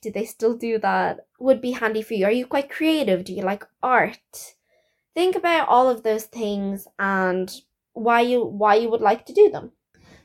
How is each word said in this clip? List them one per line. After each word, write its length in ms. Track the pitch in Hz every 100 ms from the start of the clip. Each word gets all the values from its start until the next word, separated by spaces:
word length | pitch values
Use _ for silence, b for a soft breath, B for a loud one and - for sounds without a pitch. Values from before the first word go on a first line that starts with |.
Do 100 | 220
they 140 | 202 220
still 280 | - 226
do 240 | 233 233 220
that? 400 | 202 190 180 - - -
Would 220 | 254 262
be 80 | 247
handy 320 | 247 220 220
for 100 | 220
you. 140 | 220 196
Are 40 |
you 140 | 247
quite 240 | 247 285 277
creative? 560 | - 320 311 220 185
Do 80 | 185
you 100 | 185
like 220 | 185 202 - -
art? 720 | 247 240 165 - _ - - _ _ _ _ _ _
Think 200 | 330 359
about 340 | 370 349 330 -
all 200 | 240 262
of 140 | 233
those 220 | 220 220
things 600 | - 240 214 202 196 196 - -
and 520 | 196 190 185 185 185 - _ _ _
why 260 | - 226 233
you, 240 | 247 247
why 300 | 226 202 214
you 160 | 208 233
would 100 | 226
like 240 | 214 233
to 80 | -
do 160 | 392 415
them. 240 | - 240 _ _ b b b